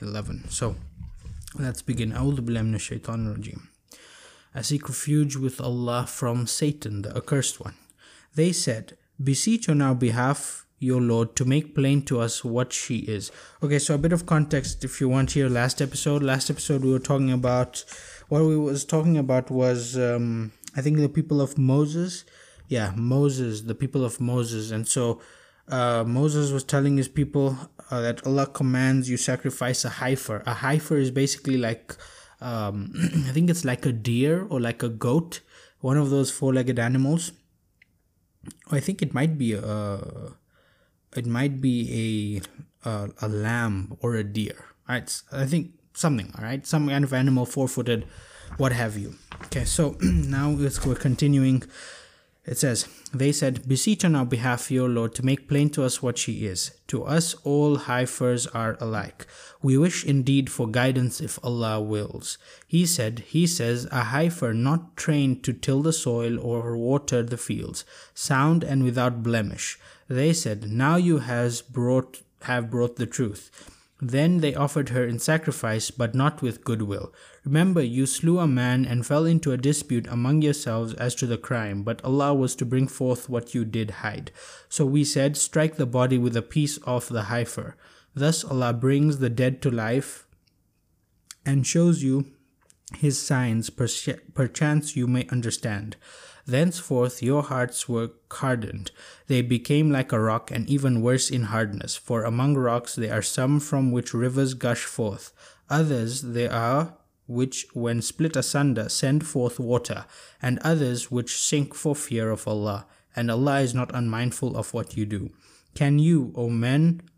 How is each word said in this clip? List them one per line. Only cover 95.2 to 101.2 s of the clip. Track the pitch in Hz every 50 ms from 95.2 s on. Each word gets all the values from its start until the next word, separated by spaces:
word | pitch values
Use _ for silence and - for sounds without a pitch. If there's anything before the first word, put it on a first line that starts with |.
| 123 -
understand. | 131 123 117 113 - - - 120 104 101 107 107 104 - _ - - - - - - - -
Thenceforth | - 123 135 165 180 175 - - - 143 123 123 127 - -
your | 120 120 139 147 143
hearts | - 139 127 123 120 - - - -
were | 120 117 117 117 - _ _ -
hardened. | - - - 135 127 117 110 - - 101 98 - _ - - - - - _ -
They | 131 123
became | 120 120 127 117 - - 147 147 156 151
like | 143 131 127 -
a | - 113
rock, | 110 110 110 117 - -
and | - 117 110 -
even | 143 139 139 131 123 117
worse | 113 123 127 127